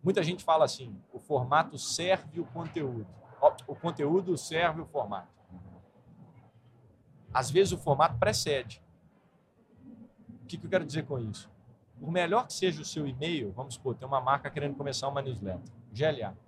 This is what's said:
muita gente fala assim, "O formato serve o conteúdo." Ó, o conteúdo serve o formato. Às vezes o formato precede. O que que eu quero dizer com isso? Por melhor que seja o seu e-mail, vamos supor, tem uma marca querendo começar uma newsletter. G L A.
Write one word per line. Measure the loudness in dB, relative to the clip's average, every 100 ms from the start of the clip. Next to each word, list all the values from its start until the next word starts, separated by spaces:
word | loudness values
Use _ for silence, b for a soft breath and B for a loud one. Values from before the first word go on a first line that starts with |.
muita | 2 2
gente | 2 0
fala | 2 6
assim, | 6 2 -10 -14 -16
"O | -18
formato | -2 0 4 4 4 -4
serve | -6 -2 2 2 0 -8
o |
conteúdo." | -8 -6 -6 -4 -4 -4 -10 -16 -20 6
Ó, | 6 6 -12
o | -4
conteúdo | -4 0 2 2 2 -2
serve | 0 2 2 2
o | -6
formato. | -4 -4 -6 -10 _ _ -20 -18 -20 -20 _ -20 -20 -20 -20 -20 -20 _ _ -20 _ _ -20 -4
Às | -2 2
vezes | 4 4
o | 2
formato | 0 4 4 4
precede. | 2 2 0 -2 -4 -16 _ _ _ _ _ _ _ _ _ -20 -20 -20 -20 _ -20 -20
O | -14
que | -12
que | -2
eu |
quero | -2
dizer | 0 -4
com | -4 -4
isso? | -4 -8 -14 -20 -20 -20 _ -12
Por | -4
melhor | 0 4 2 0
que |
seja | 0 0 0
o |
seu | -6 -4 -4
e-mail, | -2 -2 -2 -4
vamos | -8 -10
supor, | -6 -4
tem | -4 -2
uma | 0
marca | 2 2 0
querendo | -4 -4
começar | -4 -4 -2 -2
uma | -2
newsletter. | -4 -6 -6 -8 -10 -20 -14
G | 0
L | 0 0
A. | -6 -8